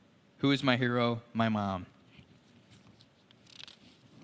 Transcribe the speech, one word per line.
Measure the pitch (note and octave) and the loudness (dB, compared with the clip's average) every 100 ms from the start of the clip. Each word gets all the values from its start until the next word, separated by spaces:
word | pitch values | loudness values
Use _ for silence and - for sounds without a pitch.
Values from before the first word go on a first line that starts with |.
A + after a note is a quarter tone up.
| _ _ _ - | _ _ _ -2
Who | C#3 | 0
is | C3+ | 2
my | C#3 B2 | 2 2
hero? | B2 B2 A#2+ A#2 - | 2 2 0 -2 -6
My | A2 A2+ | -2 0
mom. | G#2+ G2+ F#2 F2+ - - - - - - - - - - - - _ _ - - - - - - - - - | 0 -2 -4 -8 -18 -20 -20 -20 -20 -20 -20 -20 -20 -20 -20 -20 _ _ -20 -20 -20 -20 -20 -20 -20 -20 -20